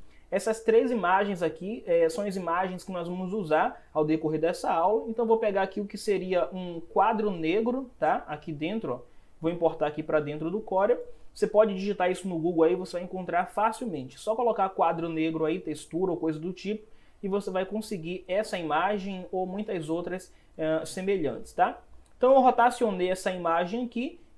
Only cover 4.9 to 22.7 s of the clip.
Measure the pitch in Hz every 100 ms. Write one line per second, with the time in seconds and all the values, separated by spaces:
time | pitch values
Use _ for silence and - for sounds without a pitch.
4.9 | 226 226 226 226 220 214 196 190 208 202
5.9 | 202 - 185 185 180 - 185 180 170 -
6.9 | 202 208 220 208 175 160 202 226 262 262
7.9 | - 156 180 - 151 - 147 160 220 147
8.9 | 123 - - - - 165 175 165 156 151
9.9 | 151 151 156 143 151 160 214 - 190 214
10.9 | 285 - - - - 208 208 220 190 202
11.9 | 185 185 180 190 165 170 165 165 180 185
12.9 | 175 180 185 170 170 180 202 220 226 240
13.9 | 147 127 - 208 226 240 208 190 - 170
14.9 | 170 165 160 160 160 156 180 165 147 -
15.9 | 165 185 160 160 151 175 175 190 214 -
16.9 | - - - 202 202 196 185 185 214 220
17.9 | 196 160 185 - 190 208 185 156 151 185
18.9 | 208 190 185 180 185 185 196 214 185 156
19.9 | 170 175 180 - - _ - 156 160 -
20.9 | 190 190 196 135 - - - 202 - -
21.9 | - - - 247 269 254 240 240